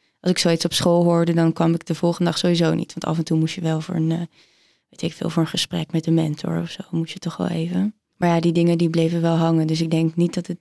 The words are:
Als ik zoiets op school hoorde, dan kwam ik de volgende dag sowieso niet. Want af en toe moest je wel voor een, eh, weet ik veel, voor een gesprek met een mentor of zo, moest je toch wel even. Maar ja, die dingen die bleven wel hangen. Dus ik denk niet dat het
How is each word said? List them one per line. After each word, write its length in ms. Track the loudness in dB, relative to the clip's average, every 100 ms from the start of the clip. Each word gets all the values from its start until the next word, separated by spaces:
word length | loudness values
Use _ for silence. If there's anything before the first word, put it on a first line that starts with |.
| _ _
Als 120 | -2
ik 60 | 0
zoiets 280 | 2 0 0
op 80 |
school 300 | 0 2 4
hoorde, 300 | 4 4 2
dan 200 | 2 2
kwam 200 | 2 0
ik 120 | 0 -4
de 100 | -2
volgende 340 | 0 0 0
dag 100 | 0
sowieso 340 | 0 2 2
niet. 200 | 0 -4
Want 120 | -6 -4
af 120 | -2
en 60 |
toe 140 | 0 0
moest 180 | 0 -2
je 60 |
wel 200 | -2 -2
voor 140 | -2 -2
een, 160 | -2
eh, 60 | -2 -6 _ _ _ _ _ _
weet 120 | -8
ik 120 | -8
veel, 160 | -6 -4
voor 120 | -2
een 60 | -2
gesprek 420 | -2 -4 -4 -2
met 160 | -2 2
een 60 |
mentor 480 | 2 0 -2 -4 -4
of 80 | -6
zo, 140 | -10 -6
moest 220 | -6 -6
je 60 | -8
toch 180 | -8 -4
wel 100 | -4
even. 460 | -4 -4 -2 -2 -6 _ -4
Maar 120 | 0
ja, 100 | 2
die 120 | 2
dingen 260 | 2 2 2
die 120 | 2
bleven 320 | 2 0 2
wel 140 | 2 2
hangen. 320 | 2 2 2
Dus 140 | 0
ik 100 | 0
denk 240 | 0 0 2
niet 180 | 0
dat 140 | -2 -6
het 100 | -10